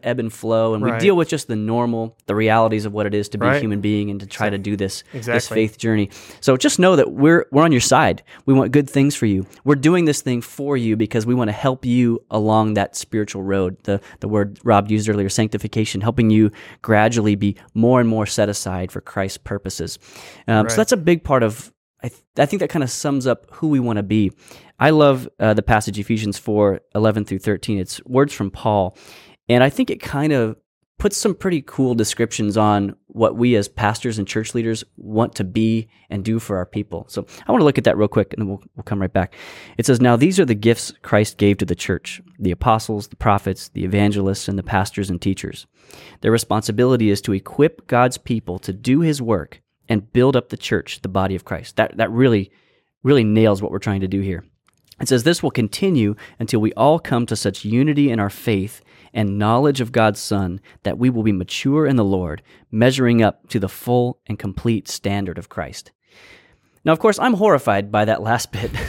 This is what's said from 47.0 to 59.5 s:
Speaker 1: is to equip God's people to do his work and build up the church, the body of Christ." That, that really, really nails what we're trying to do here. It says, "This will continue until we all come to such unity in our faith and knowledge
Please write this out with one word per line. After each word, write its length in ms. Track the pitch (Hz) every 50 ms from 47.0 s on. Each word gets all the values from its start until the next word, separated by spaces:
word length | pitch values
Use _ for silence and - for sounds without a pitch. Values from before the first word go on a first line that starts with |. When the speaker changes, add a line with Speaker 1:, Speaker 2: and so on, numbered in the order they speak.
| 113 107
Speaker 1:
is 100 | 101 101 -
to 100 | - 101
equip 540 | 98 - - - - 143 165 - - - -
God's 280 | 131 120 123 127 127
people 420 | - - - 123 113 - - 87 95
to 120 | - - 95
do 280 | 98 113 120 131 147
his 200 | 170 160 151 139
work 400 | 127 113 110 90 73 - - - _ _ _ _ _ -
and 220 | 113 104 101 - -
build 220 | 123 123 135 135
up 120 | 123 117 -
the 80 | -
church, 460 | - - - 120 92 - - - - -
the 60 | 101
body 260 | 92 98 95 95 95
of 100 | 92 -
Christ." 300 | - 98 80 - - -
That, 200 | - 110 - - -
that 120 | 113 92 110
really, 380 | 117 131 135 117 101 95 - _ _ _ _ _ _ _ _ _ _ -
really 220 | 127 147 139 113
nails 360 | 107 107 110 110 110 104 98
what 120 | 104 - -
we're 60 | 98
trying 200 | - 113 101 98
to 80 | 95 92
do 120 | 95 98
here. 240 | 98 98 90 85 - _ _ _ _ _ _ _ _ _ _ -
It 80 | - 110
says, 160 | 131 123 117
"This 180 | 151 175 - -
will 80 | 143
continue 640 | - - 113 104 - - - 196 180 139 107 101 104 - - - - -
until 220 | 120 113 - 110
we 120 | 107 110 -
all 260 | - 117 143 156 165
come 260 | - - 135 117 120
to 80 | 110 113
such 280 | 104 - 104 95 - -
unity 460 | 107 110 123 139 156 147 143 143 139 113
in 80 | 113
our 100 | 101 101
faith 500 | - - - - 110 98 95 107 - - _ _ _ _ - _ -
and 260 | 110 107 101 98 101
knowledge 420 | 104 107